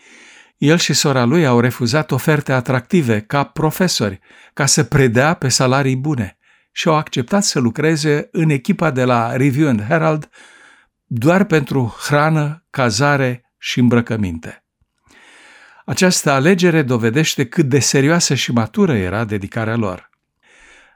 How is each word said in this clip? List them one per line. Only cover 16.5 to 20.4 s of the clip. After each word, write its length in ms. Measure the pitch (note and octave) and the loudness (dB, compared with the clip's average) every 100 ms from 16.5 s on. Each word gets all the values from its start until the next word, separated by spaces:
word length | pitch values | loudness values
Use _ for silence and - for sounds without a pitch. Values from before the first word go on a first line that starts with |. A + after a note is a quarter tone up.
| F#3+ F3+ D#3+ | 4 2 2
dovedește 640 | B2+ B2 A2+ B2 D#3 - C3 | 2 0 0 0 0 -2 -2
cât 200 | - C#3+ | 0 2
de 140 | C3+ | 2
serioasă 540 | - C#3+ C#3 E3+ - | 2 2 2 2 0
și 180 | C3+ - | -2 -2
matură 440 | A#2+ A2 - G3 A#2 | -2 -2 0 0 0
era 280 | F2+ G2+ | -2 -4
dedicarea 520 | A2+ G#2 G2 A#2 A2 A#2 | -4 -6 -6 -6 -4 -2
lor. 360 | G#2 F2+ - _ _ _ | -4 -6 -14 _ _ _